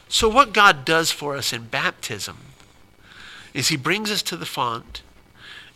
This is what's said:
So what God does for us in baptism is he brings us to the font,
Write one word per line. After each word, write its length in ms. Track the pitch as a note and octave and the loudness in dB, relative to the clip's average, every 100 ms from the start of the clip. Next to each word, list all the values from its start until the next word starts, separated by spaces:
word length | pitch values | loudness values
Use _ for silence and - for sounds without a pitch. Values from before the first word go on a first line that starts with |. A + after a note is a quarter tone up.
| - | -4
So 200 | - A3+ | 0 4
what 240 | A#3 C4+ | 4 4
God 320 | G#3+ G3+ D3+ | 6 6 6
does 260 | C3 E3 D#3+ | 2 2 2
for 260 | - D3 C#3 | -2 -4 -4
us 160 | - | -4
in 120 | B2 | -6
baptism 720 | A2+ C3+ E3+ - - G#2 G2 - - - - _ - _ - - - - - | -6 -4 -4 -4 -10 -8 -10 -12 -20 -20 -20 _ -20 _ -20 -20 -20 -20 -10
is 160 | C#3 B2+ | -4 -2
he 80 | D3+ | -2
brings 320 | C3+ G3+ G#3+ | -2 -2 -2
us 140 | G3+ | -4
to 140 | - E3+ | -4 -6
the 100 | D#3+ | -8
font, 560 | - B2 A2+ - - - _ _ - - - - | -2 -2 -2 -8 -18 -18 _ _ -20 -20 -20 -20